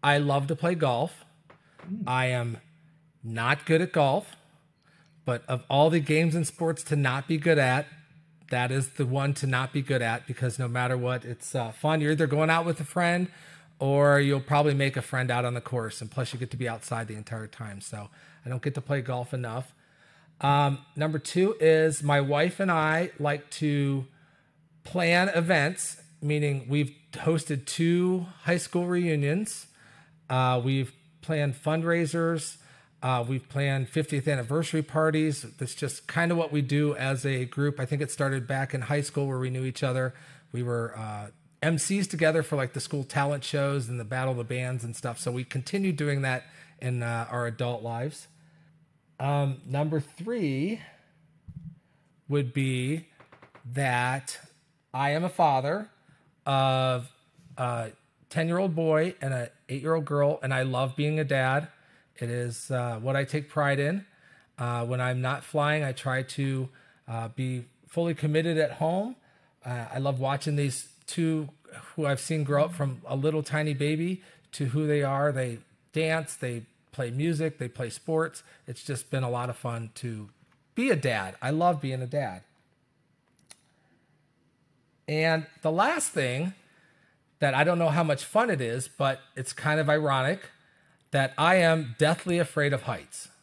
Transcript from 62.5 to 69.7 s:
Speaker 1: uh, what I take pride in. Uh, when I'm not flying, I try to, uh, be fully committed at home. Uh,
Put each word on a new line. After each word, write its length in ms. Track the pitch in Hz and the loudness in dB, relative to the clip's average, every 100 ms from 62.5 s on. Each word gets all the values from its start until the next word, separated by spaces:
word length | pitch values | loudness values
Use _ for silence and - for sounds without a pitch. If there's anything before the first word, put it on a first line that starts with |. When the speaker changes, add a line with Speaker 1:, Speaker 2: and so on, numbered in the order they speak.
| 117 - | -8 -4
Speaker 1:
uh, 300 | 131 123 113 | -4 -2 -4
what 140 | 123 139 | -2 -2
I 80 | |
take 240 | 139 151 147 | -2 -4 -4
pride 320 | 151 143 139 | 0 2 2
in. 260 | 143 190 196 _ _ - _ - | 0 -2 -6 _ _ -20 _ -8
Uh, 280 | 120 120 | -4 -2
when 160 | 120 123 | -2 -2
I'm 200 | 127 127 | 0 0
not 220 | 127 139 | -2 -4
flying, 400 | - 156 147 151 | -4 0 2 2
I 80 | 143 | 0
try 320 | 127 135 131 | -4 -2 -2
to, 460 | 131 - 135 131 131 - - _ - | -4 -4 -2 -2 -4 -10 -20 _ -10
uh, 180 | 113 113 | -8 -8
be 360 | 120 127 127 120 _ _ | -6 -4 -4 -10 _ _
fully 260 | - 170 | -2 -2
committed 420 | 160 151 151 165 160 | 0 2 2 2 2
at 160 | 151 | 0
home. 440 | - 156 185 220 262 _ _ _ _ | 0 0 0 -2 -8 _ _ _ _
Uh, 220 | 123 | -8